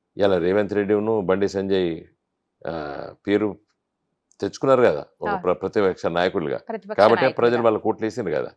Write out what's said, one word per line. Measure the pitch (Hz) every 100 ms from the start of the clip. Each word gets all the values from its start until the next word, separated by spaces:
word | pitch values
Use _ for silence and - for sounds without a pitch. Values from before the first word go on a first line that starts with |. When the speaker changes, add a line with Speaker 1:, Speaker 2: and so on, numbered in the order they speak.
| _ -
Speaker 1:
ఇలా | 101 92
రేవంత్ | 87 101 98
రెడ్డిను | 101 101 104 107 110
బండి | 90 95 98
సంజయ్, | 98 98 98 87 82 87 _ _ _ _ _ -
ఆ, | 82 73 71 - - 98
పేరు | 104 107 95 _ _ _ _ _ _ _ -
తెచ్చుకున్నారు | 101 - 135 127
కదా | 110 73 - -
ఒక | 90
Speaker 2:
అవును. | 95
Speaker 1:
ప్ర-, | 90
ప్రతిపక్ష | 87 95 107 98 87 95
నాయకులుగా. | 85 90 92 76 60
Speaker 2:
ప్రతిపక్ష | - 220 196 208
Speaker 1:
కాబట్టి | 107 117 131
Speaker 2:
నాయకులుగా. | 117
Speaker 1:
ప్రజలు | 120 120
వాళ్ళ | 117 104
కోట్లు | 107 101 110
వేసిండ్రు | 113 95
కదా. | 73 58